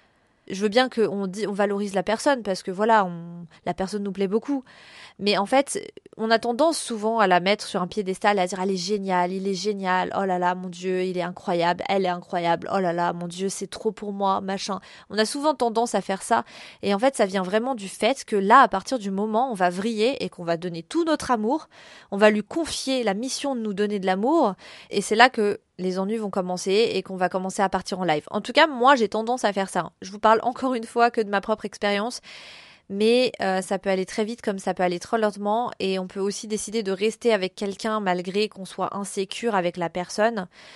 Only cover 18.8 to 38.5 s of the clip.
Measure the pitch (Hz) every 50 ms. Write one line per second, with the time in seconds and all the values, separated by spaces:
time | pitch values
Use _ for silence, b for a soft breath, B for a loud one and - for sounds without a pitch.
18.8 | 190 - 269 254 196 202 196 190 208 220 214 214 254 277 240 180 185 175 175 180
19.8 | 202 233 233 208 208 247 277 - - 185 - - 175 165 170 165 170 180 170 165
20.8 | 165 - - 320 339 320 311 285 - - 254 226 214 214 269 311 - B B B
21.8 | B B B B B B - 196 208 214 214 208 208 - - 320 330 269 - -
22.8 | - - 262 262 240 214 190 202 240 269 - - - 285 269 240 226 214 202 185
23.8 | 208 208 208 202 185 190 185 190 208 254 320 339 294 214 180 B B B B B
24.8 | B B - - 190 - - 220 233 247 240 - 214 208 202 - _ _ _ -
25.8 | 180 185 180 185 190 196 220 233 214 202 185 202 185 180 180 180 - 202 190 208
26.8 | 233 220 - 190 185 - 190 185 185 180 - 190 185 190 185 - 202 190 - 190
27.8 | 185 - - 185 185 170 156 151 - - - 214 208 - 240 277 302 330 285 240
28.8 | 233 262 285 262 226 202 - 220 220 226 240 254 - 208 196 196 196 190 - 190
29.8 | 165 170 - _ - 185 196 208 - 220 220 220 - 240 247 - 254 262 254 233
30.8 | 226 - - 240 233 240 240 - 226 202 202 196 190 - 220 214 - 208 - -
31.8 | - 202 202 202 208 240 254 - B B B B B B B B B B B B
32.8 | B - 196 196 214 220 233 247 254 247 - - - 190 185 185 190 - 196 185
33.8 | - 196 190 185 185 - - - 220 208 233 - - - 202 196 - 202 180 -
34.8 | 185 180 175 175 - - - 226 220 214 202 202 208 208 208 226 247 233 - -
35.8 | - 190 190 190 185 185 - 202 190 202 196 - - 214 214 208 - - 202 226
36.8 | 220 190 190 180 202 220 220 - - 240 220 202 185 185 - - 208 196 196 -
37.8 | - 226 214 214 208 190 180 180 180 190 180 202 214 208